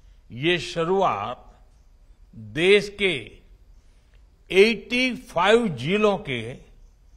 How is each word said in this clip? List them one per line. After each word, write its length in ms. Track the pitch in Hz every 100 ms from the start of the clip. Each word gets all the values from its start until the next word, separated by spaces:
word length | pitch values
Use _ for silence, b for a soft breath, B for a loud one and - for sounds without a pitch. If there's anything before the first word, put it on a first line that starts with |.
| - - -
ये 260 | 117 156 175
शुरुआत 1040 | - 170 165 196 175 104 110 127 - - - - - - - - - -
देश 540 | 110 120 180 202 202 -
के 140 | 196 143 - - - - - - - - _ - - _ -
एटी 640 | 180 214 220 - 247 254 220
फ़ाइव 520 | - 165 185 226 226
जिलों 500 | 135 135 208 214 185
के 360 | - 123 110 135 - - - _ _